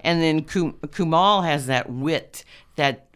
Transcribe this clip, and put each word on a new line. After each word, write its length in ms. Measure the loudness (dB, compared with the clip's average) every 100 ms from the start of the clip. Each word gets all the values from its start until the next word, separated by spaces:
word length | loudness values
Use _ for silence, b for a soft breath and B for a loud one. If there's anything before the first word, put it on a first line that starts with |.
And 200 | 0 2
then 220 | 2 0
Kum-, 300 | -2 -2 -2 -4
Kumail 600 | -10 -4 0 2 4 2
has 220 | 2 -2 -2
that 240 | -2 -2
wit, 560 | -4 -2 -2 -4 -16 -20 B B -2
that 300 | -2 -2 _